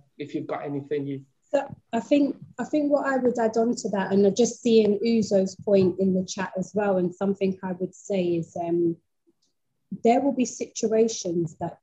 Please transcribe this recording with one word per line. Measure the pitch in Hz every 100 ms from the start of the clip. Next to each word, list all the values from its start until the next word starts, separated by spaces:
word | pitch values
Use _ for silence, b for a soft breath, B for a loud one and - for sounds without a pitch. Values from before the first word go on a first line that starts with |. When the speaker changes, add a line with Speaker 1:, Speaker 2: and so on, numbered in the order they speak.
| _ -
Speaker 1:
if | 143
you've | 156 143
got | 143
anything | 147 143 139 147 139
you | 135 - _
Speaker 2:
So | _ 277 277 - _
I | 226
think, | - 285 277 - - -
I |
think | 233 302 294
what | 294 277
I | 262
would | 247 240
add | 220 226
on | 233 233
to | 208
that, | 196 190
and | 196 202 196
just | 233 -
seeing | 240 226 208 202
Uzo's | 233 226 196 196 190 -
point | - 196 185 185
in | 190
the | 185
chat | 185 202 185 190
as | 185
well, | 202 202 185
and | 180
something | - 196 196 190 190
I | 185
would | 180 185
say | - - 196 175
is, | 170 160 180
um, | 170 175 170 170 _ _ _ _ _ _ _ _ - 185
there | 226 262
will | 277
be | 254
situations | 240 - - - 220 220 226 - 185 170 160 -
that | 165 -